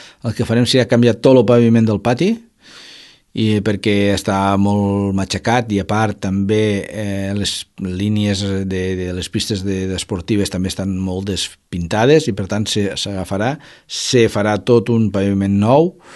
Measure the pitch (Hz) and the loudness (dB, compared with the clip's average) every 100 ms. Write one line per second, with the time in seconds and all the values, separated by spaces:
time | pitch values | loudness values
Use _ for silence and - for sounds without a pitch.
0 | - _ 120 - 117 113 120 131 120 120 | -20 _ -6 -4 0 2 2 2 2 4
1 | 120 110 135 131 110 120 117 117 110 104 | 4 4 6 6 6 6 6 4 4 0
2 | 117 127 180 226 - _ - - - - | 0 0 0 -2 -6 _ -20 -20 -20 -20
3 | - _ _ - 110 107 107 101 110 101 | -20 _ _ -2 0 0 0 -2 0 2
4 | 101 98 - 98 98 98 101 101 101 101 | 2 0 -2 0 0 2 2 2 0 0
5 | 101 98 95 95 117 123 117 101 92 104 | 0 -2 -4 -4 0 0 0 -2 -2 -2
6 | 110 - 98 98 98 107 107 101 - 95 | -2 -2 -4 -2 0 0 0 -2 -6 -8
7 | 104 98 98 101 101 - - - 95 90 | -6 -6 -4 -4 -4 -6 -12 -10 -8 -2
8 | 104 107 104 98 101 98 95 95 92 92 | -2 0 0 -2 -2 -4 -4 -4 -2 -4
9 | 90 90 90 107 - 101 95 95 95 92 | -4 -6 -6 -6 -4 -4 -4 -4 -4 -6
10 | - 98 82 107 92 92 92 - 95 92 | -6 -8 -2 -2 0 -2 -4 -4 -4 -4
11 | 95 92 98 92 - - _ 92 85 107 | -4 -4 -6 -6 -8 -10 _ -8 -4 2
12 | 120 156 151 98 92 104 104 - 101 - | 4 4 2 -4 -4 -4 -2 -2 -2 -4
13 | - 98 90 98 110 147 - - _ - | -6 -6 -4 -2 -2 -4 -10 -20 _ -10
14 | - 131 113 110 104 104 - 120 104 117 | 0 2 2 2 0 0 2 2 4 0
15 | 110 98 98 98 98 101 107 139 170 - | 0 0 0 0 2 2 4 4 2 -2
16 | - | -18